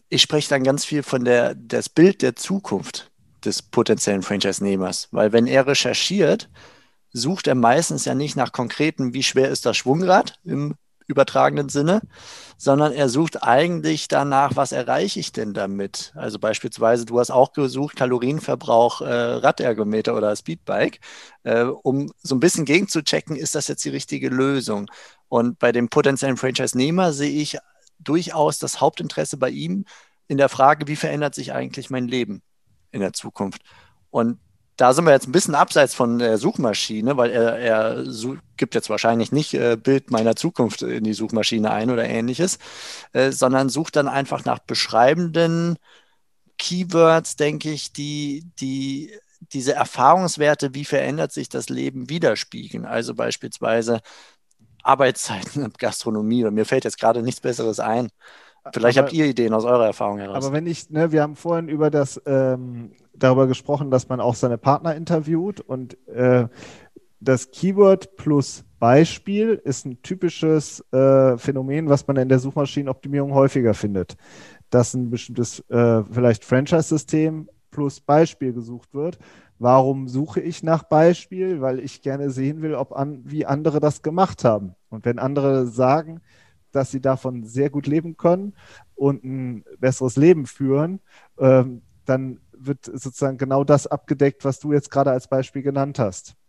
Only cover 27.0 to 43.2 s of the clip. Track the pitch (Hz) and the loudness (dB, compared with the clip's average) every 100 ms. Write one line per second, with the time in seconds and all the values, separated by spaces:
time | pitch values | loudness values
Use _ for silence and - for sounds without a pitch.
27 | 180 143 147 143 147 151 _ _ _ _ | 0 0 -2 -2 -4 -8 _ _ _ _
28 | 151 160 175 156 151 147 139 - 147 - | -2 -2 -2 0 0 0 -6 0 -2 -2
29 | 160 - 147 - 127 135 160 196 - - | -8 -6 -6 -4 -4 -4 -6 -6 -8 -16
30 | _ _ - 139 135 - 135 151 147 151 | _ _ -4 2 2 4 4 4 -2 -6
31 | 156 147 147 - 135 131 127 135 120 131 | -4 -2 -4 -6 -8 -8 -8 -10 -8 -6
32 | 120 127 107 98 _ _ _ _ _ - | -4 -2 -4 -8 _ _ _ _ _ -6
33 | 95 - 110 - 95 - _ _ _ _ | -6 -6 -10 -8 -8 -8 _ _ _ _
34 | _ 147 117 120 _ _ _ - 123 135 | _ -2 -2 -4 _ _ _ 4 4 6
35 | 170 135 131 160 - 147 180 - 131 - | 6 6 4 0 2 2 2 4 2 2
36 | 120 120 120 110 135 - 123 98 - 110 | 0 0 2 2 0 0 -2 -2 -4 -4
37 | 120 139 120 117 117 117 120 110 110 120 | -2 0 0 2 0 0 0 0 0 -4
38 | 131 113 120 135 _ - 127 113 - 107 | -8 -8 -10 -10 _ -6 -4 -4 -4 -2
39 | 113 117 113 139 151 139 120 113 135 135 | 2 2 0 -2 -2 0 0 0 0 0
40 | - 113 113 113 120 - 113 - 123 123 | 0 0 0 0 -2 -2 -2 -4 -8 -4
41 | 110 104 110 110 104 113 107 107 113 120 | -4 -4 -4 -2 -2 0 -2 -2 -2 -2
42 | 120 117 117 127 185 - - - - - | -2 -2 -4 -2 -4 -4 -12 -18 -16 -18
43 | - 127 | -6 0